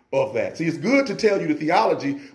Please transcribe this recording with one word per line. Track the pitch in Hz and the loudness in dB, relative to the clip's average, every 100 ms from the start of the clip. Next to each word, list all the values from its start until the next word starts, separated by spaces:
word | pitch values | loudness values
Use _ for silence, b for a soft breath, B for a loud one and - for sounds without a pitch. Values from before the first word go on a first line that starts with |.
| B | B
of | 139 131 | -2 0
that. | 117 95 - | -2 -4 -2
See, | |
it's | 165 143 | -4 -2
good | 170 277 269 | 2 2 2
to | |
tell | 190 220 196 | 2 2 2
you | 170 | 0
the | |
theology, | 147 156 180 220 160 139 139 B | -2 2 2 2 0 -2 -6 B